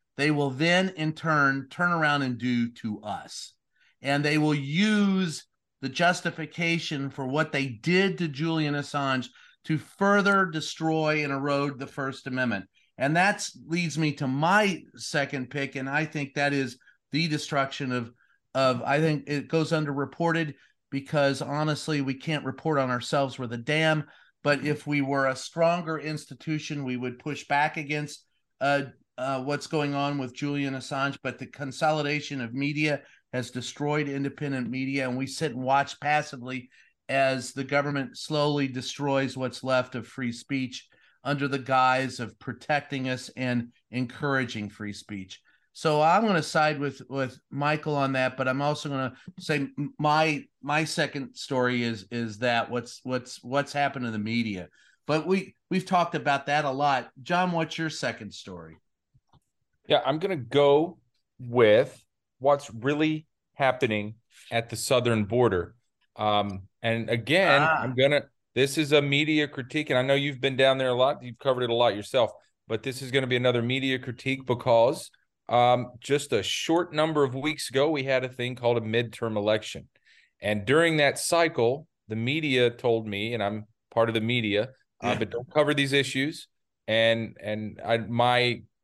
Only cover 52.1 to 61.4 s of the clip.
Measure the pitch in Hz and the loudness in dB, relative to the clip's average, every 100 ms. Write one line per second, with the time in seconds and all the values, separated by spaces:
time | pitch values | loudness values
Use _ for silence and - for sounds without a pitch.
52.1 | 120 117 104 123 117 110 120 117 - 127 | -6 -6 -2 0 0 0 -4 -8 -12 -6
53.1 | 127 123 - 123 139 139 143 139 135 120 | -6 -6 -16 -4 -4 -2 -2 -2 -2 -4
54.1 | 110 107 117 110 92 82 _ _ _ - | -4 -2 -2 -2 -6 -10 _ _ _ -2
55.1 | 156 165 190 - _ - 185 - 180 170 | -2 2 -2 -2 _ -4 -2 2 0 2
56.1 | 151 135 139 - 147 143 135 143 131 117 | -2 0 0 0 0 0 0 0 0 -4
57.1 | - 123 180 180 170 160 - 160 156 123 | -14 -2 0 2 0 -2 -4 -6 -4 -6
58.1 | 117 104 - 98 90 80 78 _ _ _ | -6 -12 -14 -14 -14 -16 -20 _ _ _
59.1 | _ _ _ _ _ _ _ - 147 131 | _ _ _ _ _ _ _ 0 0 2
60.1 | 156 190 170 110 139 143 147 175 - _ | -2 -2 -4 0 4 6 6 4 -6 _
61.1 | _ _ - | _ _ -16